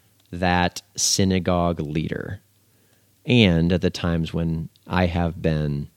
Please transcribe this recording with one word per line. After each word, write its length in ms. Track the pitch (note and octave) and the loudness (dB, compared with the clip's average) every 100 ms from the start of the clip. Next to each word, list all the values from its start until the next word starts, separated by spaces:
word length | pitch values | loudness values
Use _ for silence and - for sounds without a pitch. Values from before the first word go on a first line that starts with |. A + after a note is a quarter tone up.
| _ _ - | _ _ -14
that 500 | F2 F2+ F2+ F2+ - - - | -2 2 2 2 -2 -14 -6
synagogue 840 | - - F#2+ F#2 F2 F2 F2 E2 | -2 0 2 0 0 0 0 -2
leader 600 | D2+ D#2 D#2+ - - G2+ _ _ _ _ _ _ _ _ | -4 -4 -4 -6 -10 -12 _ _ _ _ _ _ _ _
and 480 | - B2 G2+ E2 E2+ | 2 6 6 6 2
at 80 | F2+ | 2
the 100 | F2+ | 0
times 440 | - F2+ E2+ D#2+ | -2 -2 -2 -2
when 360 | E2 E2 E2 D#2 _ - | -4 -4 -4 -8 _ -6
I 180 | F#2 F2+ | 0 0
have 340 | F2 E2+ E2+ | 0 -2 -2
been 480 | D#2+ D#2 D2+ C#2+ D2 | -2 -2 -2 -4 -8